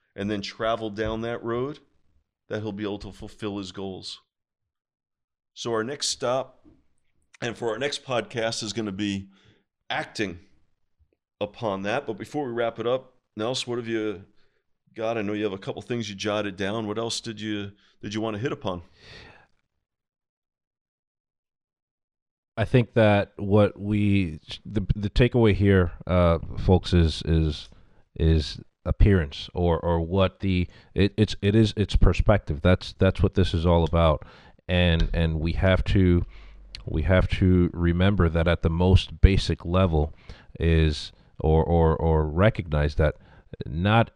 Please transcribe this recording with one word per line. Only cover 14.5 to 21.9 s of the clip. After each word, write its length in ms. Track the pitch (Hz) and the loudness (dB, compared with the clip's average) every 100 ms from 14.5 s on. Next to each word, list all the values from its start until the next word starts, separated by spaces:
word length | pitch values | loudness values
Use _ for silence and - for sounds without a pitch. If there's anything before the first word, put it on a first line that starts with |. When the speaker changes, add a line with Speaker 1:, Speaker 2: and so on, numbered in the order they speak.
| _ _ _ _ | _ _ _ _
Speaker 1:
got? 240 | - 110 117 | -8 -4 -4
I 40 | |
know 120 | 101 | -4
you 100 | 104 | -4
have 80 | 107 | -4
a 60 | 95 | -6
couple 240 | 131 - | -8 -10
things 260 | - 120 104 | -8 -6 -6
you 60 | |
jotted 420 | 98 107 104 104 92 | -6 -4 -2 -4 -4
down. 300 | 98 110 107 | -4 -4 -6
What 100 | 104 | -6
else 240 | 113 - | -6 -6
did 200 | 117 107 | -10 -10
you, 320 | 107 104 101 98 _ _ | -8 -6 -8 -14 _ _
did 140 | 107 | -10
you 60 | 107 | -6
wanna 180 | 113 104 | -4 -4
hit 140 | 135 | -6
upon? 300 | 175 104 90 - _ - - - - _ _ _ _ _ _ _ _ _ _ _ _ _ _ _ _ _ _ _ _ _ _ _ _ _ | -6 -6 -8 -12 _ -20 -20 -20 -20 _ _ _ _ _ _ _ _ _ _ _ _ _ _ _ _ _ _ _ _ _ _ _ _ _